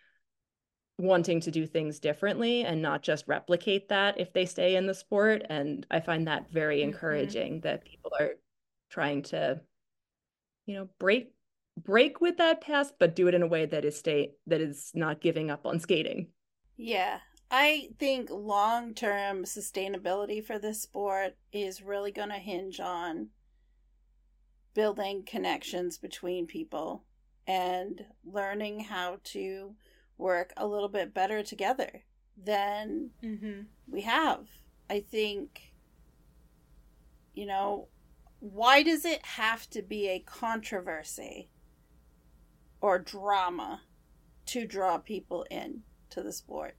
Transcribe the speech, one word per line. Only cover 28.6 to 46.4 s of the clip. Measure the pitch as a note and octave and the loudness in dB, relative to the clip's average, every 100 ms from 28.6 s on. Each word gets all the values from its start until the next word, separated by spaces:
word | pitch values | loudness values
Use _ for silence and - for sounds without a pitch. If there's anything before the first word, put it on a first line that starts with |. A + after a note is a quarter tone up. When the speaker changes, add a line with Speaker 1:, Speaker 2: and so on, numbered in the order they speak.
| G#3 G#3 | -4 -6
Speaker 3:
how | G#3+ G3 F3+ F#3+ | -6 -4 -4 -6
to | - G3+ F#3+ F#3+ G3 G#3+ _ _ _ - | -10 -8 -6 -8 -12 -18 _ _ _ -4
work | F#3 F3 - - | 0 0 0 -4
a | G#3 | -4
little | G#3 G3+ | -2 -2
bit | G3+ F#3 | -2 -4
better | G3+ F#3+ G#3+ | 0 0 0
together | G#3 G#3 G3 C4+ - - - _ _ - | -4 -4 -2 0 -4 -8 -20 _ _ -12
than | F#3+ G#3 G3+ G#3 G#3+ D#4+ B3+ - | -2 0 0 -2 -4 -6 -8 -10
Speaker 2:
Mm-hmm. | A3+ G#3+ G#3+ G3+ G#3+ _ - | -10 -8 -8 -10 -14 _ -10
Speaker 3:
we | F#3+ | -6
have. | G#3+ B3+ D#4 F#3+ - - - _ - | 0 2 2 0 -4 -20 -20 _ -6
I | G#3 | -6
think, | G3+ A3 G#3+ G3+ - - - - _ _ _ _ _ _ - _ _ - - _ - - _ | -2 0 0 -2 -8 -14 -20 -20 _ _ _ _ _ _ -20 _ _ -20 -20 _ -20 -20 _
you | - | -12
know, | G3+ G3 G3+ G3+ - _ _ - - _ | -4 -2 -2 -2 -8 _ _ -20 -20 _
why | G#3 G3 A#3 C#4 | -14 2 8 8
does | D4+ D#4+ | 8 4
it | E4+ D#4+ | 2 -2
have | - - A3 A3+ - | -4 -2 0 0 -4
to | A3+ | -10
be | G3 G#3+ G3 | -6 -2 -2
a | F#3 | -2
controversy | - - A3+ A3+ G#3+ G#3 F3+ D#3+ D#3 - - - F3+ _ - _ _ _ _ _ _ - - _ _ _ | -6 -8 -4 -4 -4 -6 -6 -8 -10 -12 -12 -14 -16 _ -20 _ _ _ _ _ _ -20 -20 _ _ _
or | G#3 G#3 | 2 2
drama | - G3+ G3 G3+ F3+ F3 G2+ - - _ _ _ _ _ - | 0 -6 0 2 2 -2 -6 -10 -14 _ _ _ _ _ -8
to | - A3 | -6 -6
draw | F#3 F#3 E3 | -2 0 0
people | - F3+ - F3 - | -4 -10 -6 -8 -8
in | - - - - - _ | -10 -10 -12 -16 -20 _
to | - | -10
the | G3 | -8
sport? | - | -10